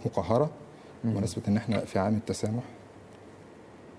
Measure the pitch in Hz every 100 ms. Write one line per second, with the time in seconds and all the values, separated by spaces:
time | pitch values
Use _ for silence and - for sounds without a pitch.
0 | 123 - 87 117 156 - - - - -
1 | 117 104 104 - 104 104 - 101 - 101
2 | 98 107 - - 110 117 - - - -
3 | - - - - - - - - -